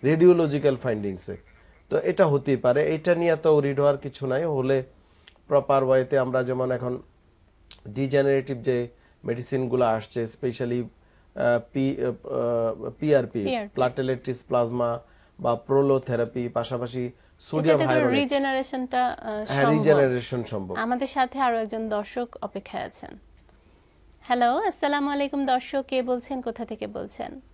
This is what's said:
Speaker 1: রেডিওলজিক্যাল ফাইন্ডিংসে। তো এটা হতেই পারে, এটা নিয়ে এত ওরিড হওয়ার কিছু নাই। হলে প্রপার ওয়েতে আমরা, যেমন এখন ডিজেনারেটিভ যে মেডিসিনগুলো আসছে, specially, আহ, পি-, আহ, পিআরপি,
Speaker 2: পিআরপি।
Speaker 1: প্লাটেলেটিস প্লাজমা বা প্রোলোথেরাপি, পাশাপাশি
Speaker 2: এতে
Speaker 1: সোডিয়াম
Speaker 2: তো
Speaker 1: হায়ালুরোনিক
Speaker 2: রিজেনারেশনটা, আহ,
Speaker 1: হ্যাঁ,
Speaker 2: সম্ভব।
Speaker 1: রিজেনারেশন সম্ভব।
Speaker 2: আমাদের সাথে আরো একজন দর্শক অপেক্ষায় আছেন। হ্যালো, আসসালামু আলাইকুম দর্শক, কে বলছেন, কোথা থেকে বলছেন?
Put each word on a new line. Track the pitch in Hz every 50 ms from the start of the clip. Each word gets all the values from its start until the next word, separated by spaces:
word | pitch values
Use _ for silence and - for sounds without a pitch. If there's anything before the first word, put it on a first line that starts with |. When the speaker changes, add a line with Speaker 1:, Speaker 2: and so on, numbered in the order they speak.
| -
Speaker 1:
রেডিওলজিক্যাল | 131 156 160 170 180 180 170 165 151 143 147 139 147 131
ফাইন্ডিংসে। | 123 - 131 113 107 104 101 95 90 - - 92 90 - _ _ - _ - _ _ _ _
তো | - 156
এটা | 156 180 175 - 190
হতেই | 160 143 139 135 - 135 123
পারে, | - 127 123 143 156 151 160
এটা | 156 151 180 175
নিয়ে | 165 170 170
এত | 165 156 165 165
ওরিড | 156 151 139 143 139 135
হওয়ার | 143 143 143 139
কিছু | - 139 127 - 139 131
নাই। | 127 135 165
হলে | 165 151 135 127 131 135 135 131 - _ _ _ _ _ _ _ - _ _ _ _
প্রপার | 147 143 135 - 143 135 131
ওয়েতে | 131 131 131 127 127 143 135
আমরা, | 131 131 127 131 127
যেমন | 123 127 123 127 127
এখন | 127 120 123 123 123 127 - _ _ _ _ _ _ _ _ _ _ _ _ _ - - _ 110
ডিজেনারেটিভ | 107 123 139 135 131 143 139 139 139 135 131 135 139 120
যে | 110 135 127 123 120 120 - _ _ _ _ _ -
মেডিসিনগুলো | - 117 120 123 - - 139 131 123 120 123 123
আসছে, | 113 110 110 104 - - - 117
specially, | 110 - - - 127 113 - 131 120 120 123 120
আহ, | 113 _ _ _ _ _ _ _ _ _ - - 120 120 120 117 - _
পি-, | 135 135 135 139 - -
আহ, | 127 117 - - - 131 127 120 117 120 117 117 113 110 - - 123 120 -
পিআরপি, | - 151 147 139 123 214 - 120 101
Speaker 2:
পিআরপি। | - 262 240 104 101 _
Speaker 1:
প্লাটেলেটিস | - 127 127 127 - 131 127 131 123 - - 127 120 - _
প্লাজমা | 143 123 120 117 120 123 120 120 117 120 - _ - _ _ _ _ -
বা | 127 120 120
প্রোলোথেরাপি, | 117 - - 139 139 139 139 135 135 127 - 123 117 120 113 - 123 120 120
পাশাপাশি | 117 120 117 - 131 120 123 120 120 127 123
Speaker 2:
এতে | 123 120 _ _ _ _ _
Speaker 1:
সোডিয়াম | - - - 156 151 160 311 -
Speaker 2:
তো | 320
Speaker 1:
হায়ালুরোনিক | 285 254 - - 254 240 277 285
Speaker 2:
রিজেনারেশনটা, | 254 285 277 277 277 262 262 269 - - 262 254 254 - 226 254 247
আহ, | - - - - 214 208 214 -
Speaker 1:
হ্যাঁ, | 131 139 139
Speaker 2:
সম্ভব। | 139 151 156
Speaker 1:
রিজেনারেশন | 143 156 151 143 139 131 127 123 120 - 131 123 117
সম্ভব। | 110 120 104 98 92 92
Speaker 2:
আমাদের | - 220 226 247 247 277 262
সাথে | - 277 254 254 - 262
আরো | 269 247 233 226
একজন | 220 214 226 220 220 220
দর্শক | 214 208 208 - - 247 240 240 - -
অপেক্ষায় | - 202 _ 196 196 - - - -
আছেন। | - - - - - - 208 _ _ _ - _ _ _ _ _ _ _ _ _ _ _ _ _ _ - _
হ্যালো, | _ - 247 247 247 240 247 311
আসসালামু | 440 403 - - - 285 285 285 285 285
আলাইকুম | 285 285 285 277 285 285 277
দর্শক, | 262 254 254 247 - - 277 269 -
কে | - 254 254
বলছেন, | 247 254 247 240 - 285 262
কোথা | 247 233 233 - 240
থেকে | - 220 214 - 208
বলছেন? | 214 - - 202 - - - - - 269 - _